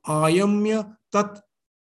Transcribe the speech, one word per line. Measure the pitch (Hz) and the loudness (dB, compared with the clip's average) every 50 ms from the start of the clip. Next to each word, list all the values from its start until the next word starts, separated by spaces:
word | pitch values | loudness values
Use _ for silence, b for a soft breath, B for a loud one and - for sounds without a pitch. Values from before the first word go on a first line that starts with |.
| - | -8
ayamya | 160 151 156 156 160 165 185 202 202 202 208 208 214 220 220 208 - - _ _ _ - | -4 -2 0 2 2 2 2 2 2 2 0 0 0 -2 -2 -4 -6 -12 _ _ _ -2
tat | 202 202 202 - - - _ _ _ _ _ _ _ | -2 -2 -2 -6 -18 -20 _ _ _ _ _ _ _